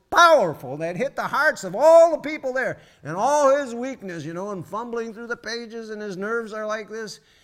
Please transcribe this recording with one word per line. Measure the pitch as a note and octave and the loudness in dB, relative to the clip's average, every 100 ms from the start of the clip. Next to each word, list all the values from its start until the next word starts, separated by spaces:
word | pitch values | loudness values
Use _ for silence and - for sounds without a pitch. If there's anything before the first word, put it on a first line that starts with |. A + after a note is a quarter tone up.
| _ | _
powerful, | - E4+ D#4 F#3 C#3+ B2+ C#3+ | 4 8 8 4 -2 -8 -6
that | E3 F3+ | -6 -4
hit | C4 - | -6 -4
the | |
hearts | G3+ B3 D4+ C4+ | -4 0 0 -2
of | F#3+ | -6
all | F#3+ D4+ E4 E4+ | 2 8 8 8
the | D4 | 4
people | C#4+ D#4 C#4 | -6 -8 -6
there. | B3+ A3+ D#3 _ _ | -4 -4 -6 _ _
And | C3+ E3+ | -10 -2
all | A#3 D4 C#4 | 0 4 4
his | C#4 C#4 | 4 0
weakness, | A#3 B3+ B3+ F#3+ E3+ | -8 -8 -10 -10 -10
you | D3 | -10
know, | E3+ G3+ | -8 -8
and | G3 - | -10 -10
fumbling | G3 A#3+ A#3 A3+ | -10 -8 -8 -8
through | G#3 A#3 | -10 -10
the | A#3+ | -10
pages, | G#3+ A#3 A#3 A#3 A3 | -8 -10 -10 -12 -12
and | G#3+ | -10
his | G#3 F3+ | -10 -8
nerves | G3+ A#3 A3+ | -4 -4 -6
are | G#3+ G#3+ | -8 -6
like | G#3+ G#3+ | -8 -8
this. | A3 G#3+ - _ _ | -12 -12 -14 _ _